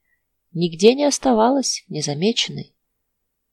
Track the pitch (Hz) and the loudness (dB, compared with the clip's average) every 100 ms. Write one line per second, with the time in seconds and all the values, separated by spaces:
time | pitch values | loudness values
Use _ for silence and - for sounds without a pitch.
0 | _ _ _ _ _ 165 175 165 208 262 | _ _ _ _ _ -4 -4 4 4 4
1 | 294 - 269 220 226 277 240 - - 151 | 0 0 0 2 2 0 -4 -8 -8 -8
2 | 147 143 202 233 - 143 - _ _ _ | -6 -2 0 0 -4 -8 -14 _ _ _
3 | _ _ _ _ _ | _ _ _ _ _